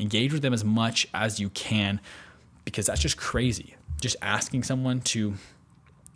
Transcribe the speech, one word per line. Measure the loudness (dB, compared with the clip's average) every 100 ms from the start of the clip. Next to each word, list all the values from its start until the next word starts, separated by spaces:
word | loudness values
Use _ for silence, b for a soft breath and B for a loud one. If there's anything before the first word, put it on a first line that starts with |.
engage | 0 2 2
with | 2
them | 2
as | 2
much | 2 4 2 0 -2
as | 0 -2 0
you | -4
can, | -4 0 2 2 0 B B B B B -16
because | -8 -2 0
that's | 2
just | 0 0
crazy. | 0 2 2 0 -6 -18 -10 -4
Just | -2 -2
asking | 0 0 0 -2
someone | 0 0 0 0
to | 0 0 0 -2 B B -20 -20 -20 -20 -18